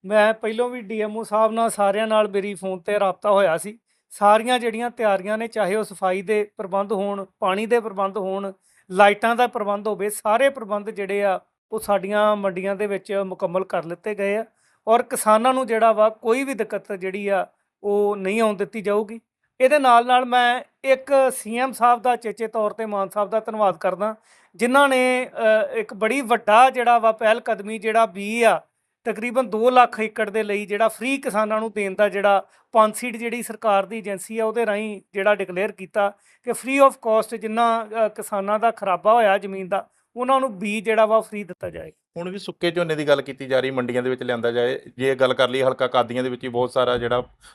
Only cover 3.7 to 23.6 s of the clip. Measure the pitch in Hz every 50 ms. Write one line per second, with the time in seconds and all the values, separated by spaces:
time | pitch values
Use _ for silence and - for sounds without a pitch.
3.7 | 220 _ _ _ _ _ _ _ - - 208 208 214 220 226 247 254 247 226 233
4.7 | 208 226 240 240 233 - 226 208 196 190 180 208 214 220 233 226 - 220 202 175
5.7 | 196 214 214 - 196 - 196 185 185 196 190 175 214 208 208 208 _ - 202 180
6.7 | 180 196 202 196 220 190 202 202 202 202 190 - _ _ 214 190 190 202 226 208
7.7 | 240 240 208 220 196 190 196 196 190 220 185 190 190 196 196 196 190 _ _ _
8.7 | _ _ _ _ 185 185 208 202 208 208 226 226 233 233 247 233 - 240 214 202
9.7 | 202 208 202 220 208 180 196 208 208 - _ 214 208 233 269 277 277 269 226 190
10.7 | 208 208 202 214 208 185 202 185 202 202 202 196 185 180 _ _ _ _ _ _
11.7 | - 220 220 - 202 190 175 196 208 208 214 214 214 208 196 196 185 190 185 196
12.7 | 202 190 214 208 202 185 185 - 202 196 196 190 185 - 202 175 170 185 185 190
13.7 | - 175 151 165 175 170 _ 220 214 196 196 196 202 214 226 _ _ _ _ _
14.7 | _ _ _ 214 226 240 240 - 262 - - 214 214 220 226 262 262 254 262 214
15.7 | 226 220 220 226 220 202 214 220 220 _ - 220 226 262 277 262 269 196 214 214
16.7 | 220 196 196 - 208 185 180 190 180 208 202 196 196 185 170 - _ _ _ _
17.7 | _ _ - 208 202 208 208 202 202 202 190 190 208 226 226 214 208 175 202 -
18.7 | - 226 180 202 202 208 220 202 226 226 _ _ _ _ _ _ _ _ 254 262
19.7 | 294 302 269 254 240 233 240 247 254 254 262 247 240 247 240 240 240 254 - _
20.7 | _ _ - 269 262 262 262 277 285 269 262 254 262 - - 214 226 240 262 269
21.7 | 240 - 233 240 240 240 208 247 240 233 - 214 202 - 226 220 - 226 214 208
22.7 | 208 - 226 214 208 196 196 190 - 208 208 190 202 220 214 - 220 214